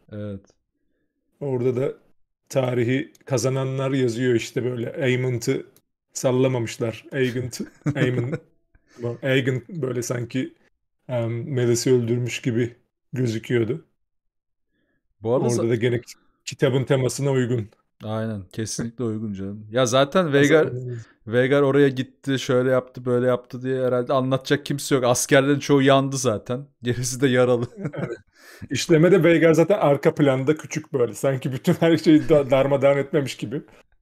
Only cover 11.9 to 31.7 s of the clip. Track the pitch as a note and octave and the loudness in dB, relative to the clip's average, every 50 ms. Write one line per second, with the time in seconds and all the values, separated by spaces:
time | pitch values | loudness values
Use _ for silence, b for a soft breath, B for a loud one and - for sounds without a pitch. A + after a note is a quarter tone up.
11.9 | C3 B2 A#2+ A2+ A#2+ B2 B2 A#2 - - - C3 A2+ A#2 B2 A#2 - _ _ _ | 2 2 2 0 -2 -2 -4 -4 -6 -6 -4 -2 -2 -2 -2 -4 -6 _ _ _
12.9 | _ _ _ _ - B2+ B2+ A#2+ G#2+ A2 - - B2+ A#2+ A2+ G#2 C3+ E3 - _ | _ _ _ _ -6 -4 -4 -4 -4 -4 -4 -2 -2 0 0 -2 -4 -8 -10 _
13.9 | _ _ _ _ _ _ _ _ _ _ _ _ _ _ _ _ _ _ _ _ | _ _ _ _ _ _ _ _ _ _ _ _ _ _ _ _ _ _ _ _
14.9 | _ _ _ _ _ _ - A2+ B2 C3+ C#3 A#2+ A#2+ A2+ - A2+ B2 A2 A#2 B2 | _ _ _ _ _ _ -4 -2 -2 0 0 0 0 0 0 0 0 0 0 0
15.9 | A#2 A#2+ - - - - _ _ _ _ _ - - - D#3 C3+ B2 C#3 B2 - | -2 -2 -6 -8 -18 -20 _ _ _ _ _ -16 -4 -2 0 0 2 0 0 0
16.9 | C#3+ C3 B2+ B2 - - C3+ C#3+ C3+ C3 B2 A2+ B2+ A#2 G#2 - _ _ _ _ | 0 0 0 -2 -4 -4 -2 0 0 0 0 0 0 -2 -4 -6 _ _ _ _
17.9 | _ _ - G#2+ A2 A2 A2 A2+ A2 G2+ F#2 - - - A2 G2+ - - A#2 A#2 | _ _ -10 -8 -6 -6 -6 -6 -8 -10 -12 -12 -10 -10 -8 -8 -6 -8 -8 -8
18.9 | A#2 - B2 A2+ G#2+ G#2+ A2+ G#2+ G2+ F#2+ G2 G2 G#2 G#2+ A2 G#2+ A2 B2 C3 A#2 | -8 -6 -6 -6 -4 -6 -6 -8 -8 -8 -8 -10 -10 -12 -12 -6 -2 0 0 2
19.9 | A#2 C3 C#3 C#3+ - F#3+ F3+ D#3 C3+ C#3 C#3+ C#3+ D#3 D#3 D3+ B2+ B2+ B2+ B2+ B2 | 2 2 2 2 2 0 0 2 4 4 4 6 6 4 4 2 -2 -8 -8 -10
20.9 | A#2+ A#2 A2 B B B B G#2+ A2 B2 C3 B2+ C#3 C#3+ C#3+ C3+ C3+ C#3+ C#3+ C3+ | -10 -12 -14 B B B B -2 0 0 2 4 4 2 4 4 4 4 4 4
21.9 | B2+ B2+ B2+ - _ _ - C#3 C3+ B2 - - B2+ B2 B2+ C3 B2+ B2+ B2+ - | 2 0 -6 -6 _ _ -6 -4 -4 -2 0 0 0 2 2 2 2 0 0 -2
22.9 | - C3 B2 B2+ B2 B2 B2 B2+ B2 B2 - - - B2 B2+ C3 C3 C3 B2+ B2 | -8 -10 -4 -2 0 2 2 2 0 0 -4 -8 -12 -10 -6 -4 -4 -2 -2 0
23.9 | B2 B2 B2 D3 C#3+ C3 B2+ C3 C3+ C3 - - D3 C#3+ D3 - D3+ C#3 - - | 0 -2 0 0 0 0 0 0 -2 -2 0 0 -2 0 0 -2 -6 -6 -2 0
24.9 | D3 C3 B2 A#2+ B2 - - - D3 C#3 C3+ C#3+ C#3+ C3 - - D3 C#3 C3+ C3+ | 0 2 2 2 2 2 2 4 4 4 4 4 2 0 2 2 4 4 6 6
25.9 | C3+ C3+ C3+ C#3 C3+ C3+ B2 B2 G#2+ G2 - - B2 C3+ C#3+ - _ _ A#2 B2 | 6 4 4 0 -2 -2 -2 -2 -2 -2 -4 -6 -8 -8 -10 -14 _ _ -4 -4
26.9 | A#2 A#2+ B2+ B2 B2+ A#2+ C#3+ C3+ A#2+ B2 B2+ B2 B2+ A#2 A#2+ - - G3+ F#3+ D3 | -4 -2 -4 -6 -2 0 2 2 4 4 4 4 2 2 0 -4 -8 -10 -10 -10
27.9 | - - C3+ - A#2 - _ _ B B B B B B B B - - - - | -8 -8 -8 -8 -10 -12 _ _ B B B B B B B B -6 -4 0 4
28.9 | E3+ D3+ D#3+ F3+ G3 F#3+ D3 E3+ E3+ D#3 D#3+ E3 D#3+ D#3 E3 D#3+ G3+ G3+ - D3 | 4 6 6 6 6 6 6 6 4 6 6 4 4 4 4 4 2 2 2 2
29.9 | C#3+ C3+ - E3 D#3 - D3 C3+ C3 C3 C3+ C3+ D#3 D#3 - - - D#3+ D#3 - | 2 2 2 0 2 2 2 2 2 2 0 0 -2 -2 -4 -10 -10 -10 -8 -4
30.9 | - C3 A#2+ A2+ G2+ - - C#3 C3+ B2+ - C#3+ B2+ C3 - F3+ | -2 -2 -2 -2 -2 -2 -2 -2 -2 -2 -4 -6 -8 -4 -2 -2